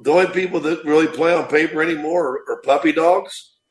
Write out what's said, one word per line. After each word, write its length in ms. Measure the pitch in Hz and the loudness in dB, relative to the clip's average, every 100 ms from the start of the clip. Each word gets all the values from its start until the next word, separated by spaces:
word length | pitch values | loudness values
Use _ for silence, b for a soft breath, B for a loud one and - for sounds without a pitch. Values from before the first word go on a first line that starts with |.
the 80 | 135 | 2
only 200 | 170 180 | 2 2
people 280 | 180 185 175 | 0 -4 -2
that 260 | 151 165 147 | -4 -4 0
really 220 | 156 156 | 2 2
play 260 | 147 165 | 0 0
on 140 | 180 - | 0 0
paper 340 | 151 160 156 | 0 0 -2
anymore 640 | 165 151 151 175 143 131 - | -2 -4 -2 -2 -2 -6 -8
are, 60 | |
are 80 | - | -6
puppy 300 | 131 143 160 | 0 2 2
dogs. 640 | 156 170 185 - - - _ _ | 2 2 2 -2 -12 -20 _ _